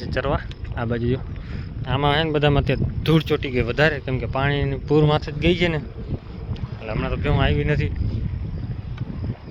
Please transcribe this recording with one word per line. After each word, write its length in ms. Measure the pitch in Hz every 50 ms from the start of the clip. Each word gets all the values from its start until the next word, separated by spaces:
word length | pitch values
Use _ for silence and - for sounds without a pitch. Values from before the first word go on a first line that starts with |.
છે 60 | - - -
ચરવા 280 | 131 127 139 151 170 - - - - - - - 131
આ 60 | 120 113
બાજુ 160 | 120 117 117 120 131
જો. 80 | 127 - - - - - - - - - - - - - 135
આમાં 220 | 127 135 147 147 143
છે 60 | 151 165
ને 60 | 160 151
બધામાં 280 | 151 143 147 143 139 127
અત્યારે 220 | - 131 113 - - - - -
ધૂળ 180 | - 160 160 151 -
ચોટી 240 | 151 143 - 139 123
ગઈ 100 | 123 117 117
વધારે, 260 | 123 135 147 160 147 135 -
કેમ 120 | 139 131 123 120
કે 40 | 110 -
પાણીની 460 | 131 135 143 143 143 143 139 139 131 - 139
પૂર 140 | 143 156 151 151
માથે 200 | 151 151 - 165 143
જ 40 | 147 151
ગઈ 140 | 170 180 165
છે 80 | 175 170
ને, 120 | 160 147 120 - - - - - - - - - - - - - - - - - -
એટલે 160 | - 113 110 110
હમણાં 180 | - 135 131 131
તો 40 | 127 -
ભેહું 180 | 143 143 135 139
આવી 220 | 143 151 147 147 151
નથી. 220 | 147 139 151 - - - - - - - - - - - - - - - - - - - - - - - - - - - - - - - - -